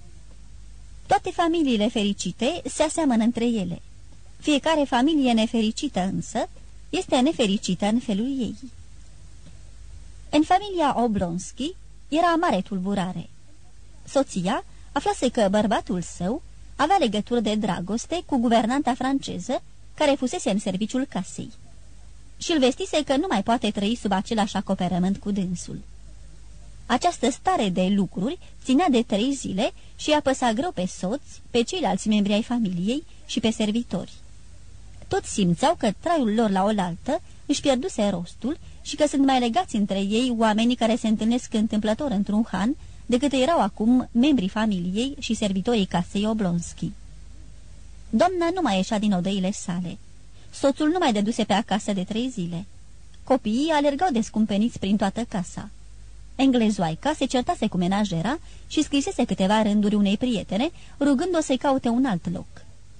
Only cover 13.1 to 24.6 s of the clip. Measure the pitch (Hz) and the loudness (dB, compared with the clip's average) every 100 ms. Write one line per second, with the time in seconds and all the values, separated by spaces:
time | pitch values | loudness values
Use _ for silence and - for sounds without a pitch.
13.1 | 180 - - - - - - - - - | -4 -10 -14 -18 -18 -16 -16 -16 -16 -2
14.1 | 277 277 196 180 277 - - - 285 403 | 0 0 0 -2 -2 -4 -14 -8 -4 -2
15.1 | 415 254 240 202 214 208 254 - 180 165 | 0 0 2 4 4 4 2 0 -4 -4
16.1 | - 175 277 - - - - 294 392 254 | -4 -4 -4 -6 -16 -10 -2 2 4 4
17.1 | 208 - 240 214 214 202 175 175 220 - | 0 0 0 2 0 0 -2 -2 -4 -2
18.1 | 339 349 269 240 226 220 269 294 254 233 | -6 0 2 4 4 4 2 0 0 0
19.1 | 185 - 180 180 294 - - - - 302 | -2 -2 -8 -4 -4 -6 -16 -10 0 4
20.1 | 277 254 359 - 196 - 185 214 254 269 | 4 2 -2 0 0 0 -2 0 -2 -2
21.1 | - 185 - - - - - - - - | -4 -6 -8 -12 -12 -16 -16 -16 -16 -16
22.1 | - - - - 330 254 - 381 311 - | -16 -16 -8 0 4 4 2 0 0 2
23.1 | 269 381 202 202 233 220 208 202 240 214 | 2 2 0 2 2 0 0 0 0 0
24.1 | 190 - 220 202 190 | 0 0 0 0 0